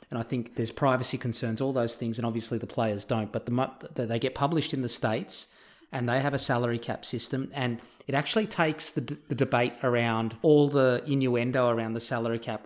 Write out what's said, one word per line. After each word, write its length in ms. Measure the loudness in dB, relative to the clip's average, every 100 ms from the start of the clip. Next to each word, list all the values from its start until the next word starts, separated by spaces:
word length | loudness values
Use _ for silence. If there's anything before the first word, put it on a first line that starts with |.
| -8
And 80 | -6
I 40 |
think 320 | -4 -4 -4 -4
there's 160 | -6
privacy 460 | 0 2 2 0 -4
concerns, 440 | -4 -4 -4 -2
all 120 | 0
those 220 | 0 -2 -2
things, 240 | -6 -4
and 80 | -2
obviously 320 | -4 -4 -6
the 80 | -4
players 380 | -2 -2 -2 -2
don't, 260 | -2 -2
but 160 | -6 -2
the 40 |
mo-, 220 | -2 -2 -6 -10 -6
th-, 120 | -2
they 120 | 0
get 160 | -2 0
published 360 | 0 0 0
in 120 | -2
the 40 | -2
States, 600 | -2 -2 -2 -4 -10 -12 -18 -20 -20 -10
and 160 | -4 0
they 120 | 0
have 140 | 0 0
a 40 |
salary 380 | 0 2 2 -2
cap 280 | -4 -6 -6
system, 440 | -6 -4 -4 -4 -4
and 260 | -4 -4 -10 -16 -4
it 80 | -2
actually 320 | 0 0 0
takes 420 | 2 0 0 -2
the 120 | -4
d-, 160 | -4 -8 -6
the 80 | 0
debate 380 | 2 2 2 0
around 520 | 0 2 2 2 -2 2
all 280 | 6 8 8
the 340 | 6 4 4 2
innuendo 640 | 2 4 2 2 2 2
around 240 | 2 0
the 60 | -4
salary 400 | -2 -2 0 -2
cap 260 | -4 -8